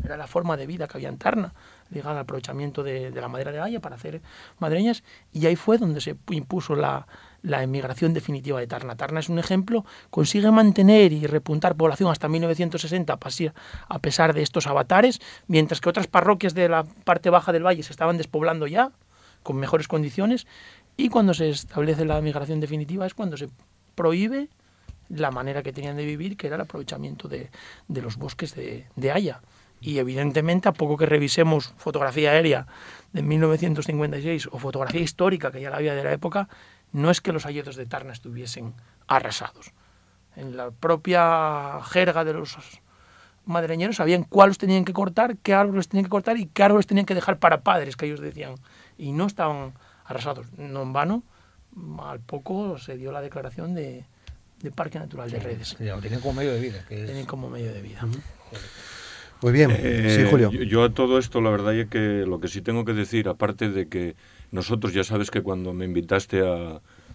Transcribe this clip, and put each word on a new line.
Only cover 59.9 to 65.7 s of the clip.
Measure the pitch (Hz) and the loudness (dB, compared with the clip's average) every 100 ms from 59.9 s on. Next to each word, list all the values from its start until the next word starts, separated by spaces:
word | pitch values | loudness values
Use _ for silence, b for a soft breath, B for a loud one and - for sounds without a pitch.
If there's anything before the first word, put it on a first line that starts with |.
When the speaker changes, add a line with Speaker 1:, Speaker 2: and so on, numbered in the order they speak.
| 117 110 107 | 2 4 6
Speaker 3:
Sí, | 104 | 8
Julio. | 127 107 | 6 6
Speaker 4:
yo, | 120 | 2
yo | 110 113 120 | 2 4 4
a | |
todo | 120 131 131 | 4 4 4
esto, | 120 123 | 2 2
la | 113 | 2
verdad | 104 101 110 | 2 2 0
es | 107 | 0
que | 113 107 101 92 | 0 0 0 0
lo | 90 | -2
que | 87 | -4
sí | 95 | -6
tengo | 90 117 113 | -4 -2 -2
que | |
decir, | 107 101 113 98 | -2 -2 -2 -2
aparte | 87 104 98 107 | 0 -2 0 -2
de | 95 85 | -2 -4
que | 92 87 80 b b b | -4 -6 -8 b b b
nosotros, | 92 90 113 107 | -6 -2 -2 0
ya | 92 | 0
sabes | 92 107 101 | 0 -2 -2
que | 107 | -4
cuando | 95 92 90 | -4 -4 -6